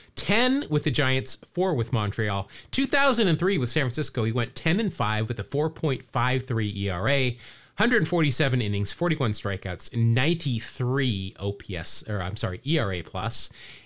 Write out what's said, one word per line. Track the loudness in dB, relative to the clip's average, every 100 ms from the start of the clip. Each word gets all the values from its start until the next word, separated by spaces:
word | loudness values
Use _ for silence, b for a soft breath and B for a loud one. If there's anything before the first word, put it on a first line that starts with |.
| B
ten | -6 0 2 4 2 0
with | 0
the | 0
Giants, | 2 2 2 0 -6
four | -6 -2 0
with | 0 0
Montreal. | 0 0 -2 -2 -2 -4 B B
Two | -2 2
thousand | 4 4 4 4
and | 2
three | 2 2
with | 0
San | 0
Francisco, | 0 0 -2 0
he | 0
went | 0 -2
ten | -2 0 0
and | 0
five | 0 0 0 -2
with | -4
a |
four | -4 -2 -2
point | -2 -2 -2
five | -4 0 0 0 -2
three | -2 -2
E | -2 -2
R | 0 0
A, | 2 0 -2 B B B 0
hundred | 2 4 2
forty-seven | 2 2 2 2 2
innings, | 0 0 -2
forty-one | 0 -2 0 0
strikeouts, | -2 -4 -4 -6 -8 -4 2
ninety-three | 4 4 4 2 0 -2 -4 -4 0 0 0 0 -4 -4
O | -4
P | -4 -6 -6
S, | -2 -2 -2
or | -4
I'm | -4 -2
sorry, | -4 -4 0
E | 0
R | 0
A | -2
plus. | -6 -6 -2 0 -2 B B B